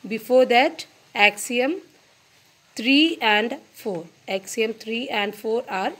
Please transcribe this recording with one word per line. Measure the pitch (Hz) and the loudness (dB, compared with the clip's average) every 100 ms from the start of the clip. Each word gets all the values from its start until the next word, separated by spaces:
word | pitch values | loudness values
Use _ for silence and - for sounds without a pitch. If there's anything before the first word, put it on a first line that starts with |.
| 190 | -8
Before | 220 - 254 247 | -8 2 4 6
that, | 240 311 320 - _ _ | 4 4 -2 -16 _ _
axiom | - 208 202 - 240 262 381 - _ _ _ _ _ _ _ _ | 4 4 4 -6 -2 -2 -4 -10 _ _ _ _ _ _ _ _
three | - 233 277 330 - | -6 2 4 2 0
and | 226 208 226 285 _ | 2 2 0 -6 _
four. | - 226 175 170 _ - | -12 -8 -8 -10 _ -8
Axiom | 196 - - 220 | -8 -6 -4 -4
three | 220 220 226 262 | -4 -8 -8 -4
and | 214 202 | -4 -4
four | 202 226 226 254 | -6 -4 -4 -4
are | 190 190 | -6 -6